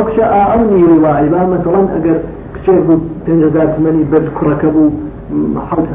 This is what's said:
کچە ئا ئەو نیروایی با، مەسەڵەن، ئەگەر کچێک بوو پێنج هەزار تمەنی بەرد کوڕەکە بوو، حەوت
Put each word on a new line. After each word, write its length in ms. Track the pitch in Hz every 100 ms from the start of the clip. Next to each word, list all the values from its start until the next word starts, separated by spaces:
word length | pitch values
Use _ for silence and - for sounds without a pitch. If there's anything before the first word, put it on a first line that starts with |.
| 220
کچە 180 | 220 220
ئا 100 | 202 202
ئەو 100 | 233 220
نیروایی 580 | 185 170 160 156 143 151
با، 80 | 175 185
مەسەڵەن، 340 | 175 170 190 190 165
ئەگەر 220 | 160 151 - - - -
کچێک 240 | - 175 156
بوو 120 | 160 - - -
پێنج 160 | 165 151
هەزار 200 | 156 151 147
تمەنی 280 | 160 160 139
بەرد 160 | 156 147 -
کوڕەکە 320 | 151 139 156 156
بوو، 140 | 151 151 151 - - 147 151 147 -
حەوت 180 | 165 127